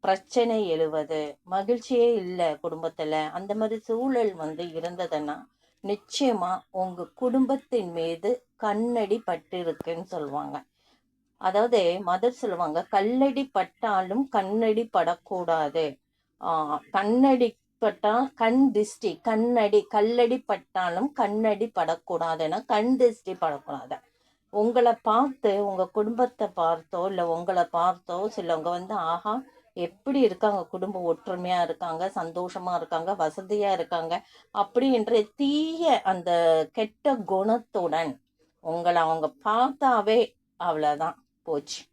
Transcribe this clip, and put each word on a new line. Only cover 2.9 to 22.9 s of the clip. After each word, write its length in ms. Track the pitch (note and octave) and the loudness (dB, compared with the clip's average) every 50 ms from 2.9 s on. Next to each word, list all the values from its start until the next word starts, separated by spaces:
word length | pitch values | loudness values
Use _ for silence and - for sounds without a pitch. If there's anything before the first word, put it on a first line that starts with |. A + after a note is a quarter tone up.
| D#3+ - D#3+ D3+ D#3 D#3 D#3 D#3 | -6 -4 -4 -2 -2 -2 -2 -4
அந்த 240 | D#3+ F3 F#3+ G3 G#3 | -8 -10 -6 -6 -4
மாதிரி 260 | A3 A3 G#3+ A3 A3 | -2 -2 -2 -4 -6
சூழல் 540 | _ - A3+ A3+ B3+ C4+ C4 A#3+ A3+ G#3 F#3 | _ -4 -4 -2 0 0 0 2 0 0 -2
வந்து 300 | E3 D#3 D#3 D#3 D3+ F3 | -4 -8 -8 -6 -8 -10
இருந்ததுன்னா 800 | F3 D#3+ E3 D#3+ F3 F3 F3 F3+ E3 E3 D3+ D3+ D3 D3 D#3+ - _ _ _ _ _ _ _ | -8 -8 -8 -8 -8 -6 -6 -6 -4 -4 -4 -4 -4 -8 -10 -12 _ _ _ _ _ _ _
நிச்சயமா 760 | - G3 G3+ G#3 _ _ - - C#4+ B3+ A3+ G3 F3 F3+ F#3 F#3+ - _ | -6 -6 -6 -6 _ _ -4 0 2 2 2 2 0 -2 -4 -6 -8 _
உங்க 380 | - F#3+ F#3 F#3 F3+ F3 F3 - _ | -6 -4 -4 -4 -6 -10 -12 -12 _
குடும்பத்தின் 800 | - B3+ B3 A#3 C4+ C4 A#3 C4+ C4+ - _ B3 A#3 G3 F3 | -2 -2 0 2 2 2 2 0 -2 -2 _ -2 -2 -2 -2
மீது 520 | E3+ E3 E3 E3 E3+ E3 - G3+ B3 B3 _ _ _ | -4 -4 -2 -4 -4 -2 -2 -2 -2 -2 _ _ _
கண்ணடி 680 | _ - G#3+ G3+ G#3+ A3+ A#3+ A#3+ A#3 G#3+ G3 G#3 A3+ - | _ -4 -2 0 0 0 0 0 0 0 0 0 -2 -2
பட்டிருக்குன்னு 760 | - E3+ D#3+ _ _ - F3+ F3 E3 D#3 - - E3 E3+ E3 | -4 -6 -6 _ _ -8 -4 -4 -4 -6 -6 -6 -8 -8 -8
சொல்லுவாங்க. 640 | F3+ - F#3+ E3+ D3+ C#3 C#3 D3 D3 C#3+ C#3 D3 - _ _ _ _ _ _ _ _ _ _ _ _ _ _ | -8 -8 -8 -8 -8 -6 -6 -6 -6 -6 -10 -12 -14 _ _ _ _ _ _ _ _ _ _ _ _ _ _
அதாவது 640 | _ - F#3 F#3 G3+ A3 A#3+ A#3+ G#3+ F#3 E3+ F3 F#3+ G#3 | _ -2 0 2 2 2 4 4 4 4 2 0 0 0
மதர் 220 | F3 F3+ F#3 G#3 A#3+ | -2 0 2 0 0
சொல்லுவாங்க, 540 | B3+ - - G#3+ F#3 E3 E3+ D#3 D3+ E3 | -2 -2 -4 -4 -2 -2 -2 -2 -2 -4
"கல்லடி 640 | F3+ - - G3 G3 G#3+ B3 C4 C4+ C#4 C4 C4+ C#4 | -4 0 0 0 2 2 2 2 2 2 2 -2 -6
பட்டாலும் 840 | C4+ _ G3 F#3 - _ _ - A3 G#3 F#3+ F#3+ F3+ G3 A#3+ C#4 C4+ | -2 _ -2 -2 -2 _ _ -4 0 0 0 0 0 -2 -4 -4 0
கண்ணடி 560 | - G#3+ F#3+ F#3+ G#3 A3 A#3 A3 G#3+ A3 A#3 | -2 -2 -2 0 0 0 2 2 2 0 -2
படக்கூடாது." 1120 | A3+ - F#3+ E3 E3+ F3 - _ - G3+ F#3 F3 E3+ E3 D#3+ D#3 C#3+ C#3 E3 D#3+ D3 C3+ _ _ _ _ _ _ _ _ _ | 0 0 0 2 2 -2 -4 _ -8 -6 -4 0 0 0 0 0 -2 0 -2 -2 -2 -4 _ _ _ _ _ _ _ _ _
ஆ, 420 | - - E3 D#3 D#3 D3 D3+ D3 - - | -4 -2 -2 -2 -2 -2 -4 -6 -6 -2
கண்ணடி 680 | - G3 G3 G#3 A3+ B3 C4+ C#4 C4 B3 B3 A3+ - _ _ _ _ _ | -2 0 0 2 4 4 6 6 6 4 2 0 -2 _ _ _ _ _
பட்டா 520 | A#3 G#3+ G#3 - - G#3 G#3+ A#3+ C4+ C4 _ | -2 -2 -2 0 0 2 2 2 0 -2 _
கண் 380 | - A3+ A3+ A#3+ C4 C4+ C4 | -2 0 2 4 4 4 4
திஷ்டி, 480 | G#3 G#3 G#3+ G#3 - - - G3 E3 - | 4 0 -2 -2 -4 -6 -6 -6 -6 -4
கண்ணடி, 640 | _ A#3 A3 A3 A3+ A#3+ B3 A#3+ G#3+ G#3 G#3 G#3 | _ -2 0 2 2 2 2 2 2 4 4 2
கல்லடி 560 | G3+ - - G#3+ G#3 A3+ A#3 A#3+ A#3+ A#3 B3+ B3+ | 2 2 0 2 2 2 4 4 4 4 2 -2
பட்டாலும் 720 | - - G#3 F#3+ - _ _ F#3+ F#3 F3 E3+ F3+ A#3 C#4+ | -2 -4 -4 -4 -4 _ _ -4 -2 -2 -2 -2 -2 -4
கண்ணடி 600 | C#4+ - A#3 G3+ G3+ G#3+ A3+ A3 G#3 G3 A3 A3+ _ | -2 -2 -2 0 0 0 0 0 0 0 -2 -4 _
படக்கூடாதுன்னா 880 | F#3+ E3 E3 D#3+ - _ - F3+ E3+ F3+ E3 D#3+ D#3 E3 D#3 E3+ G#3 B3+ | -2 0 0 -2 -4 _ -4 -2 -2 0 -2 -2 -2 -2 -2 -2 -4 -2
கண் 340 | - A3+ G#3 G#3+ A#3+ | 0 0 2 4 2